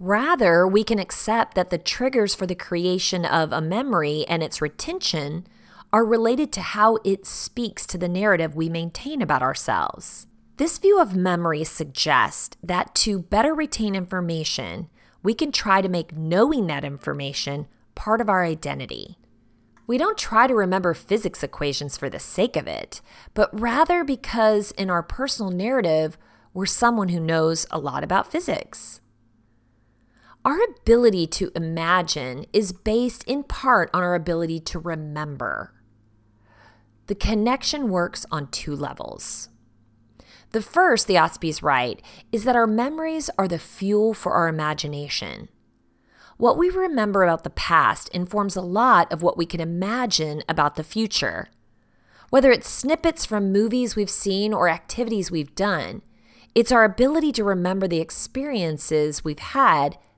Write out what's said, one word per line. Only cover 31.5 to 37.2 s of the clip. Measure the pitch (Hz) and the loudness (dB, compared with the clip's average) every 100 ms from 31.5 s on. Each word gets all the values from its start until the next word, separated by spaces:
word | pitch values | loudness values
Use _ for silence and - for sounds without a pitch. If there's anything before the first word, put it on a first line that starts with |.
| - | -4
imagine | 165 165 165 180 170 151 127 127 - | -4 -2 2 2 2 -4 -6 -10 -2
is | 196 202 | 0 0
based | 180 - 220 247 - | -2 0 0 0 -4
in | - 277 | -4 -4
part | 277 - 269 233 170 | -4 -2 2 4 4
on | 180 | 0
our | 180 | 0
ability | 175 160 170 170 165 | 0 0 -2 -2 -4
to | 160 175 | -6 -8
remember. | 165 160 151 147 151 139 117 60 - _ _ _ _ _ _ _ _ _ - _ _ _ - | -6 -8 -8 -8 -8 -6 -6 -6 -10 _ _ _ _ _ _ _ _ _ -20 _ _ _ -8
The | |
connection | 202 | -2